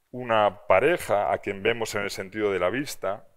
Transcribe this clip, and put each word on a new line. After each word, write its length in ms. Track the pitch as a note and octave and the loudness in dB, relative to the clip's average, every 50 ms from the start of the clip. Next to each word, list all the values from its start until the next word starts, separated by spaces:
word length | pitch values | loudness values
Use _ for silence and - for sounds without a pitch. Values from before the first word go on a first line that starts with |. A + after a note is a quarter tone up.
| _ _ | _ _
una 560 | - B2 B2 A#2+ A2+ G#2+ G#2 G2+ G2 - - | -12 -8 -2 2 4 4 4 4 2 0 2
pareja 640 | - G2 F#2+ A#2 D#3 F3 - - - G#2+ G2+ G2+ C#2 | 4 4 4 4 4 2 0 0 0 0 0 0 0
a 60 | G2 | -2
quien 240 | F#2+ - G#2+ G2+ G2 | -2 -2 -6 -6 -2
vemos 320 | F#2+ A2+ A#2 A#2 A2+ G#2+ - | -2 -2 0 0 -2 -4 -4
en 60 | G#2 | -4
el 80 | G2+ G2 | -4 -4
sentido 420 | - - G2 F#2+ G2+ A2 G#2+ G2+ | -6 -8 -10 -8 -4 -2 0 0
de 80 | G2 F2+ | 2 2
la 100 | F2 F#2 | 2 0
vista 580 | G#2+ C3 D3 C3+ - - - F#2+ G2 A2 - - _ | 0 -2 -4 -6 -8 -6 -6 -6 -6 -6 -10 -18 _